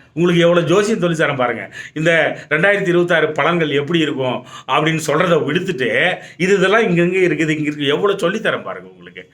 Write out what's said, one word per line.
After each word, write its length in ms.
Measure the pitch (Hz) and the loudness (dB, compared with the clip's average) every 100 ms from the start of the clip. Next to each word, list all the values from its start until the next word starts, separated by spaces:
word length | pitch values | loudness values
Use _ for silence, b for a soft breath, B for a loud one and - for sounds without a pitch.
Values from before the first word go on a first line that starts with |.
| - | -10
உங்களுக்கு 300 | - 175 170 170 | -2 2 4 4
எவ்வளவு 240 | 175 156 | 4 4
ஜோசியம் 320 | 185 208 220 | 2 2 0
சொல்லி 140 | 170 160 | 0 0
தரேன் 240 | 151 135 | 0 0
பாருங்க. 220 | 123 113 98 B B | -2 -4 -10 B B
இந்த 180 | 151 160 165 143 B B | -4 0 2 2 B B
ரெண்டாயிரத்தி 440 | 151 196 202 175 | 0 2 2 2
இருபத்தாறு 340 | 175 170 170 151 | 2 2 2 0
பலன்கள் 400 | 151 143 175 156 | 0 0 0 0
எப்படி 280 | 135 135 170 | 0 0 0
இருக்கும் 380 | 151 131 127 113 B B - | 0 -2 -4 -4 B B -4
அப்படின்னு 340 | 139 156 160 - | 0 0 -2 0
சொல்றதை 320 | 147 185 165 131 | 0 2 2 0
விடுத்துட்டு, 440 | 156 180 147 123 117 165 175 B B | -2 -2 -4 -2 0 0 -2 B B
இது 160 | 180 196 | 0 2
இதெல்லாம் 300 | 185 214 214 | 2 2 2
இங்கங்க 320 | 170 175 185 | 2 2 2
இருக்குது, 340 | 180 151 156 156 | 0 0 -2 -2
இங்க 140 | 147 | -4
இருக்கு, 240 | 147 139 | -4 -2
எவ்வளவு 300 | 151 196 196 | 0 0 0
சொல்லி 160 | 170 208 | -2 -2
தரேன் 280 | 180 127 98 | -4 -4 -6
பாருங்க 220 | 92 92 | -12 -14
உங்களுக்கு. 340 | 90 87 90 90 | -20 -20 -20 -20